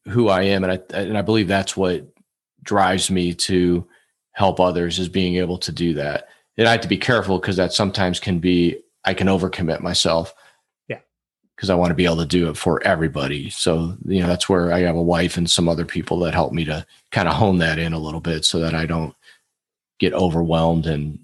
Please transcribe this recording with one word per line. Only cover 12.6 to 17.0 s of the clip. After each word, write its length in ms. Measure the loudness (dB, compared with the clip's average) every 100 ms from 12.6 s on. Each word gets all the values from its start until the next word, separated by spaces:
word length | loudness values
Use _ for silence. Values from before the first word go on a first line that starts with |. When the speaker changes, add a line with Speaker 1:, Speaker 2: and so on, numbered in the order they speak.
| 0 0
Speaker 1:
everybody. 640 | 2 0 0 -2 -4 -6 -8
So, 460 | -4 0 0 -2 -6
you 160 | -2 0
know, 60 | 0
that's 220 | 0 0
where 240 | 0 2
I 80 | 2
have 160 | 2 2
a 60 |
wife 340 | 2 2 0 -2
and 120 | 0
some 200 | 0 0
other 160 | 0
people 340 | -4 -6 -4 -2
that 140 | 0
help 180 | 0 -2
me 120 | -2
to 200 | -4 -6 -10 _